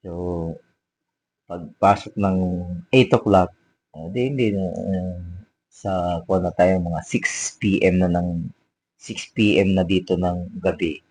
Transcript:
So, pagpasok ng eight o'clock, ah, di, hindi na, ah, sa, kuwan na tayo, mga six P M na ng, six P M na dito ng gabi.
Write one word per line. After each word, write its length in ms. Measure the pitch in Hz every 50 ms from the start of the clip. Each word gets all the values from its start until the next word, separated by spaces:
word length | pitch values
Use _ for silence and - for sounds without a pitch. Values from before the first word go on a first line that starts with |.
| _
So, 480 | 92 85 87 90 90 87 85 82 82 80 - _ _ _ _ _ _ _ _ _ _ _ _ _ _ _ _ _ _
pagpasok 640 | 87 87 85 76 - _ - 98 101 98 - 104 -
ng 240 | 104 101 98 92 92 92 90 90 87 90 87 90 85 - _ -
eight 160 | 131 127 -
o'clock, 420 | - - - 107 101 92 90 85 _ _ _ _ _ _ _ _ _
ah, 100 | 76 80 85 98
di, 160 | 123 123 135
hindi 220 | 147 131 123 107 101
na, 160 | 98 95 90
ah, 480 | - 87 95 - 95 92 92 92 90 90 87 85 87 92 110 _ _ _ _
sa, 240 | _ _ - - 101 95 92 87 87 87 85 82
kuwan 220 | - 92 92 90
na 80 | 87 82
tayo, 220 | - 90 92 95 92
mga 220 | 87 85 85 76 -
six 540 | - - 120 - - - - - - - _
P 240 | - 104 95 - -
M 160 | 95 90 92
na 80 | 92
ng, 400 | 87 87 87 87 87 85 85 82 - - _ _ _ _ _ _ _ _
six 320 | _ - - 107 - - - _
P 260 | - 110 104 95 -
M 160 | 98 95 95
na 80 | 92 90
dito 320 | 82 98 92 90 - 92
ng 460 | 87 90 90 87 90 87 90 - -
gabi. 420 | - 95 82 - 90 82 73 - _ _